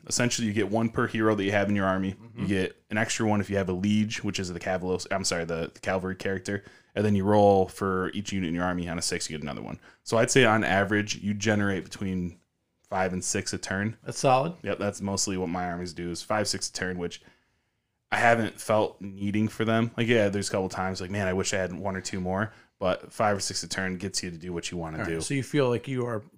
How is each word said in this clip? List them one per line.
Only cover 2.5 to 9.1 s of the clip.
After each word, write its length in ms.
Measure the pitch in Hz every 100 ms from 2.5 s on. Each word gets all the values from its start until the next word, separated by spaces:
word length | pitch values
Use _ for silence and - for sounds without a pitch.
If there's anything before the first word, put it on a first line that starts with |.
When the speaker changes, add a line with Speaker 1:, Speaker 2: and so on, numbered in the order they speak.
| 98 92 - -
Speaker 1:
an 80 | 107
extra 300 | 113 - 110
one 120 | 104
if 100 | 95
you 80 | 98
have 120 | 92
a 40 |
liege, 500 | 90 101 107 107 113
which 160 | 104 98
is 120 | 90
the 80 | 87
Cavalos-, 460 | - 92 90 90 -
I'm 120 | 98
sorry, 220 | 95 85 82
the, 240 | 82 82
the 60 | -
cavalry 360 | - 95 92 92
character. 480 | 101 95 95 101 - - _ -
And 80 | 104
then 100 | 101
you 80 |
roll 440 | 95 104 101 98 90
for 440 | - 98 92 92
each 180 | - 101
unit 180 | 98 87
in 60 | 85
your 80 | 90
army. 220 | 87 87
On 100 | 85
a 40 |
six, 280 | -